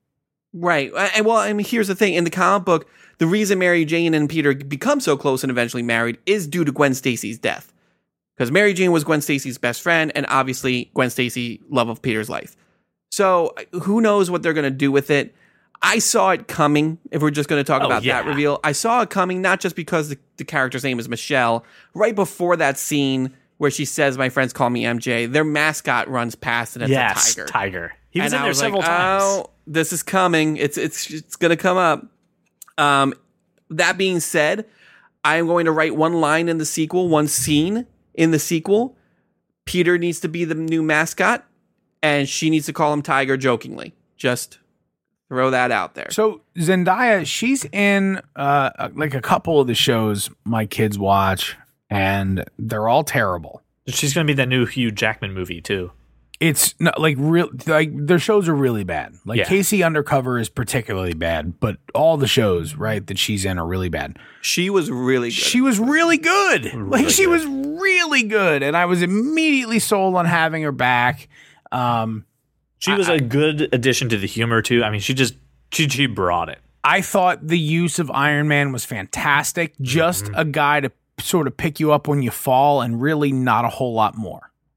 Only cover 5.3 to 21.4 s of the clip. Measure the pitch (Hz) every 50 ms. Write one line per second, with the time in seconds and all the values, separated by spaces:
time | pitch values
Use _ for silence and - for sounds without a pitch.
5.3 | 131 131 - 131 123 123 120 113 - 120 120 120 117 113 117 117 117 - _ 180
6.3 | 208 208 165 143 156 175 160 147 135 - 147 135 127 127 - 135 117 - - 104
7.3 | 113 - - 107 - - - - _ _ _ _ _ _ _ _ _ _ _ _
8.3 | _ - 127 117 147 196 208 208 180 180 185 180 170 160 143 160 156 147 143 -
9.3 | 147 135 - 131 117 - - 120 120 - - 175 170 160 156 147 - - 139 -
10.3 | 135 135 131 131 127 - - 131 127 123 120 - - 143 127 120 - - 123 117
11.3 | - 123 120 117 104 - - - - 123 113 117 113 - - 131 110 110 104 -
12.3 | - 58 - - - _ _ _ _ _ _ _ _ _ _ _ - - 196 185
13.3 | 185 170 165 - - - - - 175 180 160 190 208 233 226 208 208 202 185 170
14.3 | 180 165 - 165 151 156 143 135 135 131 143 139 135 139 131 - 147 139 - -
15.3 | - _ _ _ _ _ _ _ - - 160 190 214 226 - - - 214 190 190
16.3 | 175 - - - - - 151 147 147 147 151 160 165 - - - - 143 151 151
17.3 | 143 147 143 - 160 143 139 - 143 131 135 131 120 113 117 123 127 123 - 151
18.3 | 143 143 147 147 143 - - 151 143 - - 226 240 247 214 - - 196 180 180
19.3 | 185 185 190 185 190 190 - 180 - 180 156 - 180 160 147 147 139 - _ _
20.3 | _ - 139 - 156 143 131 123 131 127 139 135 123 117 117 - 117 - - -
21.3 | 143 131